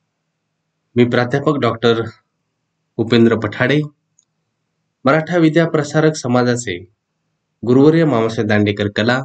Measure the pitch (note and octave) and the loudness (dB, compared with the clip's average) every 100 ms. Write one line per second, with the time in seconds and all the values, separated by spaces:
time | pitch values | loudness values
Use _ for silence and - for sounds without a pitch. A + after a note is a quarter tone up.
0 | _ _ _ _ _ _ _ _ _ A#2+ | _ _ _ _ _ _ _ _ _ 0
1 | A#2+ A#2+ A#2+ C#3 D#3 C#3+ A#2 A2 A#2+ A2+ | 2 0 -2 -2 -2 0 -2 0 0 0
2 | A2 - _ _ _ _ _ _ _ - | -4 -12 _ _ _ _ _ _ _ -6
3 | A2+ A#2 A2+ A2+ G#2 - B2+ D3 D3 _ | 0 2 4 2 -4 -4 -2 -2 -4 _
4 | _ _ _ _ _ _ _ _ _ _ | _ _ _ _ _ _ _ _ _ _
5 | C3 D#3 D#3 F3 D#3+ E3 D#3+ D#3 C#3+ D#3 | 0 0 0 0 2 2 0 -2 -2 0
6 | D#3 D#3 B2 B2 B2 A#2+ G2+ F2 - _ | 0 -2 -2 0 0 -2 -6 -10 -14 _
7 | _ _ _ _ _ _ A2 C3 D3+ E3 | _ _ _ _ _ _ 0 4 4 4
8 | D#3 A#2 A2+ A#2 G#2+ G#2 G#2 G#2 G2+ G#2+ | 2 0 -2 -2 0 0 0 -2 -4 -2
9 | A2+ C3 | -2 -2